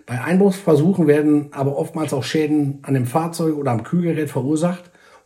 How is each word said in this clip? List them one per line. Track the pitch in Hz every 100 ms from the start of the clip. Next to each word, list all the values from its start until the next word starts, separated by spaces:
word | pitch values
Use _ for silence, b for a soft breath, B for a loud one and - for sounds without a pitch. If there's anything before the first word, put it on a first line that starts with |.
| -
Bei | 123
Einbruchsversuchen | 139 185 202 185 - 147 170 185 151
werden | 151 151 147 143
aber | - 139 139
oftmals | 156 165 151
auch | 139
Schäden | 120 160 151 151 143 139
an | -
dem | 135 123
Fahrzeug | 165 170 165 160 147
oder | 135
am | 110
Kühlgerät | - 175 170 156 143
verursacht. | 139 127 156 175 180 - b b b